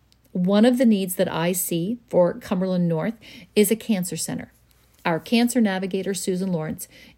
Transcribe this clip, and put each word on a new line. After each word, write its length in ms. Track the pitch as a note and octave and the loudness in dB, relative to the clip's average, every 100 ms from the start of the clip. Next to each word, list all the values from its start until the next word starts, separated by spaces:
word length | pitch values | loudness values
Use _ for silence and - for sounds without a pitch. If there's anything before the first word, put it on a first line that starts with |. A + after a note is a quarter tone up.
| _ _ _ | _ _ _
one 320 | F#3 F3+ G3+ A#3+ | -2 2 4 6
of 120 | B3 | 6
the 80 | B3+ | 4
needs 300 | G3+ F#3+ F#3 | 4 0 -2
that 160 | F#3 | -2
I 220 | D#3+ F3 | 0 -2
see 460 | F#3 - E3+ F3+ B3 - | -2 -2 -4 -4 -6 -2
for 240 | F3 F3 | 2 2
Cumberland 560 | B3 - F#3+ F#3+ F3+ F3 | 0 -4 -2 0 0 0
North 260 | D#3+ E3+ A#3 - - - - | 0 -4 -6 -12 -20 -4 2
is 160 | G#3 | 2
a 40 | A3 | 2
cancer 400 | - G3 F3+ E3 | -2 -2 -2 -6
center. 340 | - D#3+ - _ _ _ _ _ - | -6 -8 -10 _ _ _ _ _ -2
Our 140 | D#3+ | -2
cancer 420 | - A#3 A#3+ B3+ | 0 2 2 2
navigator, 520 | G#3 F#3 F#3+ F#3+ F#3 | 2 0 -4 -4 -4
Susan 380 | G3 - F#3 F#3+ | -4 -4 -2 -2
Lawrence, 380 | E3+ D#3 - - - - | -2 -4 -8 -14 -20 -14